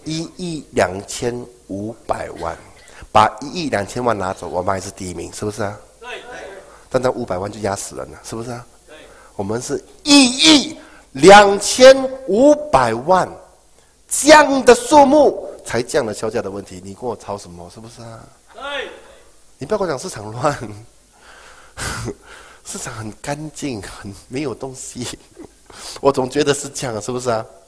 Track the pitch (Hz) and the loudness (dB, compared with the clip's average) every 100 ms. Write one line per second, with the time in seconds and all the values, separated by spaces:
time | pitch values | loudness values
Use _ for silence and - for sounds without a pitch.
0 | 151 160 165 - 180 156 - 123 92 95 | -8 -8 -8 -10 -10 -10 -6 -2 -2 -2
1 | - - 123 120 123 - _ 95 107 120 | -10 -6 -6 -6 -12 -20 _ -10 -10 -12
2 | - - 82 80 82 82 - - - - | -8 -8 -8 -10 -10 -10 -18 -20 -20 -20
3 | - 110 107 - 143 180 156 104 98 123 | 0 2 2 0 -12 -8 -4 -4 -6 -4
4 | 123 104 92 98 90 82 92 95 98 - | -2 -2 -4 -8 -8 -6 -4 -6 -8 -12
5 | 92 85 85 - 107 104 101 104 - _ | -12 -12 -14 -10 -10 -6 -8 -10 -20 _
6 | 240 - - - - - - - _ 131 | -18 -16 -16 -18 -18 -20 -20 -20 _ -4
7 | 123 120 120 90 101 110 104 98 - 64 | -2 -4 -6 -6 -8 -8 -6 -6 -8 -12
8 | 69 73 - 92 117 120 120 _ _ 156 | -14 -16 -14 -12 -12 -14 -16 _ _ -20
9 | - - - - 101 113 123 139 - - | -20 -20 -20 -12 -6 -6 -6 -8 -10 -12
10 | - 285 254 254 311 302 170 - - - | 4 6 6 2 4 4 2 -10 -20 -20
11 | _ 135 160 202 202 196 - - 254 269 | _ 6 10 10 8 2 -2 8 8 8
12 | 262 - - 196 285 302 - 135 123 113 | 4 -8 -2 4 6 4 2 2 2 -2
13 | 143 185 143 - - _ _ _ _ _ | 0 2 0 -8 -20 _ _ _ _ _
14 | _ - 277 302 285 269 233 240 - 302 | _ -2 8 8 8 4 6 6 6 6
15 | 277 302 247 - - - - 117 123 156 | 8 6 4 2 -12 -16 -6 -6 -2 -2
16 | 117 101 110 113 98 101 95 92 98 98 | -2 -4 -6 -4 -6 -10 -14 -16 -16 -10
17 | 123 101 - 101 92 87 87 113 113 120 | -10 -10 -10 -12 -12 -20 -20 -20 -20 -20
18 | 117 113 - _ _ 208 269 285 220 - | -20 -20 -20 _ _ -16 -12 -10 -12 -16
19 | - - - _ - _ 139 208 185 139 | -20 -20 -20 _ -20 _ -6 -4 -4 -6
20 | 180 - 104 113 151 127 113 104 113 _ | -8 -12 -12 -4 -4 -4 -10 -14 -20 _
21 | _ _ - - - - - - - - | _ _ -20 -20 -20 -20 -20 -12 -10 -8
22 | 117 - - - - - - 196 - 113 | -10 -12 -16 -20 -20 -20 -14 -12 -12 -10
23 | 107 98 - 147 151 - 147 208 - - | -12 -12 -10 -8 -10 -10 -8 -8 -10 -14
24 | 104 98 - 127 151 107 135 127 - - | -16 -16 -12 -8 -8 -8 -12 -12 -14 -12
25 | 120 - _ - - _ _ - - - | -12 -12 _ -20 -20 _ _ -20 -16 -2
26 | 139 135 127 135 143 139 135 - 135 110 | 0 0 -4 -2 -2 -2 -6 -8 -8 -6
27 | 104 123 123 113 113 - | -6 -6 -4 -4 -6 -18